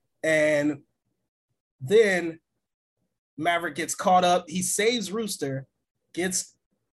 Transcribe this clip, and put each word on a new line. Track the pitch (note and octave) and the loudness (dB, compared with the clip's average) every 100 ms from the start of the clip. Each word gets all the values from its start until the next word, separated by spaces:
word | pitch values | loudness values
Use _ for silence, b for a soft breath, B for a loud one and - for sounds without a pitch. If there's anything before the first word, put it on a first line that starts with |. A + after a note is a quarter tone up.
| _ - | _ -6
And | D#3+ D#3 D3+ D3 D3 C#3 _ _ _ _ _ _ _ _ _ - | 0 2 4 2 0 -4 _ _ _ _ _ _ _ _ _ -14
then | C3 G#3+ G#3 F3+ E3 E3 _ _ _ _ _ _ _ _ _ - | 2 4 4 2 -2 -10 _ _ _ _ _ _ _ _ _ -4
Maverick | E3 E3+ E3+ D3 | -2 -2 -4 -6
gets | D#3+ - | -8 -2
caught | G3 F3+ F3+ | 4 4 4
up. | F3+ - | 2 0
He | F#3 | -6
saves | F3+ - A3 B3 F#3 | -4 0 0 0 -4
Rooster, | G#3+ G#3+ - C#3 C3+ C3+ _ _ _ _ | -6 -6 -6 -6 -8 -12 _ _ _ _
gets | - F#3 F#3 - _ _ _ _ | -6 -4 -4 -8 _ _ _ _